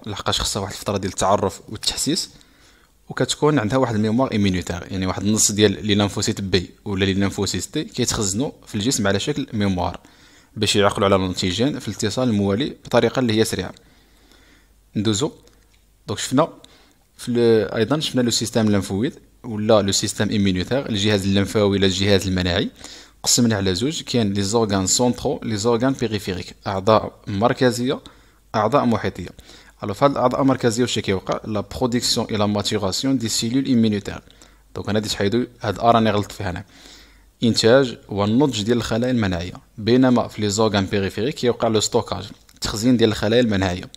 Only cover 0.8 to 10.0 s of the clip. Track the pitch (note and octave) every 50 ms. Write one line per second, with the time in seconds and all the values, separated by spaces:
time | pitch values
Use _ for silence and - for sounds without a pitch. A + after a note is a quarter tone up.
0.8 | - G#2+ G2+ G2 G2 F#2+ - - G2+ F#2+ G2+ G2+ G2+ F#2+ - - - - G#2+ G2
1.8 | - - - - - C3+ D#3+ - - - - - _ _ _ _ _ _ _ _
2.8 | _ _ _ _ _ - - - C3 - - - D3 D3+ D3+ C3+ G#2+ G2+ C3 C3
3.8 | C3 A#2 A2 G#2 G#2+ A2 G#2+ B2+ C3+ B2 - G#2+ G2+ G2 F2+ F2+ E2+ - F2+ F2
4.8 | - - G2+ F#2 F#2+ F#2 F2+ F#2+ G2 G#2 A2 G#2 - - G#2 G2+ G#2 G2+ - -
5.8 | F#2 G#2 G2+ G#2 G#2 F#2+ - A2 G2+ A#2 G#2 - G2+ F#2 F#2+ F#2 E2+ - - _
6.8 | - G#2+ G2+ F#2+ G2 G2 F#2 G2 G2 F#2+ - - G2 - - F#2 - - - D3+
7.8 | - - - - A#2+ - - A#2+ G#2 F#2+ F#2 A2 C#3 E3 - - - - - G#2+
8.8 | G2 C3 C3+ - G2+ G2 G2+ G2 - D3+ D3 D#3 C3 - - G#2 G2+ G2 F#2 F2
9.8 | F2 F#2 - -